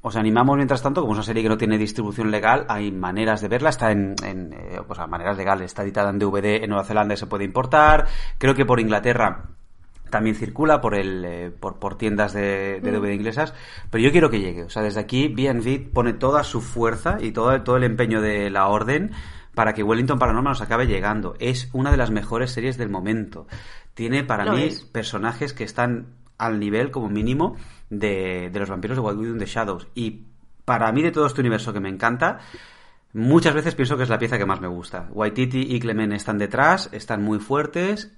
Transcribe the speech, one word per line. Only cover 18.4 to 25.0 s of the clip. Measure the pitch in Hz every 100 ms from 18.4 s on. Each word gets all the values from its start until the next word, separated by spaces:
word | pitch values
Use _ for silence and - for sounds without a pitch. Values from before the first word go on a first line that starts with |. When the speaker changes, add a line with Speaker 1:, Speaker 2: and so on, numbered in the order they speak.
| 101
Speaker 1:
la | 98 98
orden | 107 110 147 208 - - - - -
para | 110
que | 107
Wellington | 104 113 131 135
Paranormal | 123 113 139
nos | 123
acabe | 104 113 127
llegando. | 98 98 107 92 -
Es | 120 127 -
una | 127 135
de | 135
las | 117
mejores | 107 104 117 123
series | 120 120 127
del | 110
momento. | 95 95 110 101 82 76 - - - -
Tiene, | - 113 135 131
para | 110
Speaker 2:
Lo | 101
Speaker 1:
mí, | 120
Speaker 2:
es. | 156 -
Speaker 1:
personajes | - 117